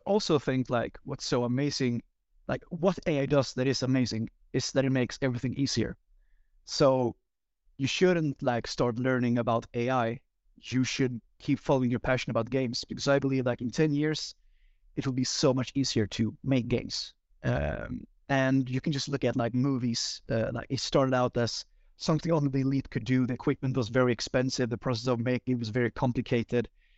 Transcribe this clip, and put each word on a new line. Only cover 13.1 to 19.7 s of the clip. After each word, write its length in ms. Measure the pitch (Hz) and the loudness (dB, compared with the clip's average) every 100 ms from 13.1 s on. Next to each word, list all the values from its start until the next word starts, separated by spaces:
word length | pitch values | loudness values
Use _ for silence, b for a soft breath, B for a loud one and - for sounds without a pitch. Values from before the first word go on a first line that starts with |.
| 139 | 2
believe, 280 | 135 135 123 | 2 0 0
like, 140 | 117 | -2
in 100 | 123 | -2
ten 240 | - 156 | 0 2
years, 400 | 143 151 151 - - _ _ _ _ _ - | 2 0 -2 -6 -14 _ _ _ _ _ -6
it 100 | 139 | -2
will 80 | |
be 100 | 127 | 0
so 300 | 127 - 151 | -2 2 2
much 180 | 131 123 | 2 0
easier 320 | - 131 - 104 | -2 0 0 0
to 280 | - 110 - | 0 -2 -2
make 260 | 135 131 120 | 0 0 2
games. 460 | 120 - - - - _ _ | -2 -2 -8 -10 -14 _ _
Um, 640 | 127 123 143 - - - - _ - | -2 0 -2 -4 -6 -10 -12 _ -2
and 400 | 139 131 135 127 | 2 4 2 0
you 120 | 127 | -2
can 120 | 170 | -2
just 160 | 139 - | -2 -2
look 160 | 139 | -2
at, 120 | 151 131 | 0 0
like, 180 | 117 | 0
movies. 680 | 123 139 | 2 2